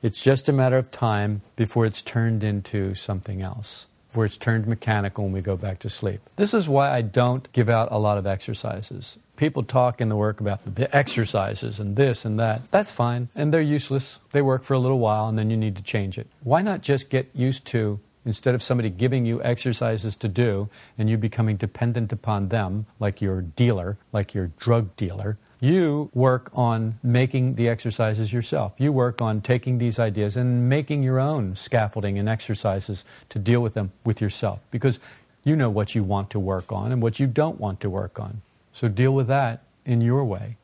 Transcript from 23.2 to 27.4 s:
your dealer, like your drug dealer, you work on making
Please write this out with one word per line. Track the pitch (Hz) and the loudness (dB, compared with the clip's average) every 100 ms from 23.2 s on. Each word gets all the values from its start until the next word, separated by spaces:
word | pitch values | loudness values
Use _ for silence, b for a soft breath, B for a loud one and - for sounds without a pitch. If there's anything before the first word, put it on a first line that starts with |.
your | 101 95 | -2 -2
dealer, | 90 - 120 101 87 104 _ | -4 2 2 2 -2 -8 _
like | 107 95 | -4 -2
your | 104 90 - | -4 -6 -4
drug | - 117 107 - | 2 2 2 -4
dealer, | 95 95 98 110 b b | -6 -4 -6 -6 b b
you | 127 185 170 147 147 123 | 2 4 4 0 -2 2
work | 131 127 - 139 | 4 4 -2 0
on | 120 113 113 113 | 2 2 -2 -2
making | 123 123 127 131 | 2 4 4 2